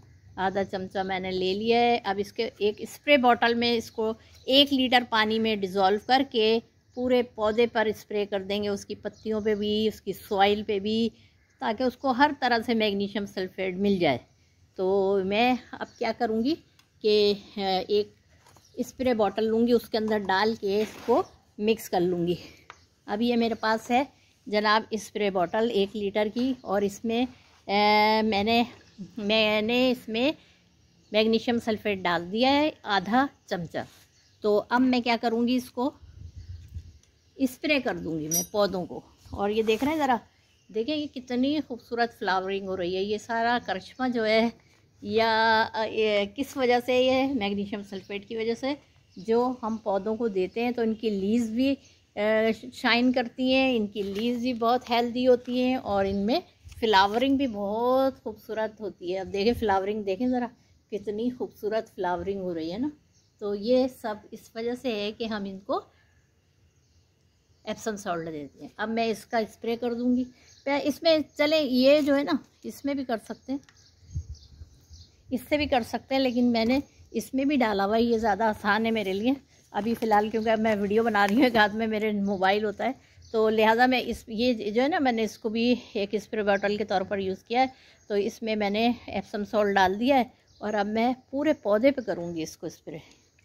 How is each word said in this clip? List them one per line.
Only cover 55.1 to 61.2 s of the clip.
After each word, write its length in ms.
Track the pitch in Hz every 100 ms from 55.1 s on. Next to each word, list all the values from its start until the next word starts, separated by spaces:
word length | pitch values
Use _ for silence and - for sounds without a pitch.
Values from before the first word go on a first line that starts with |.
| 240
होती 360 | 254 247 247 247
हैं 180 | 254 262
और 280 | - 202 196
इनमें 380 | 202 202 302 - _ - -
फ्लावरिंग 580 | 226 190 202 220 269 269
भी 100 | 277
बहुत 720 | 202 196 220 240 262 269 262
खूबसूरत 580 | 254 214 - 214 220 214
होती 300 | 214 - 180
है। 80 | 190
अब 80 | 185
देखें 260 | 196 208
फ्लावरिंग, 500 | 240 220 190 190 220
देखें 260 | 196 190 254
ज़रा 200 | 254 240 - _ _ _
कितनी 400 | 202 202 208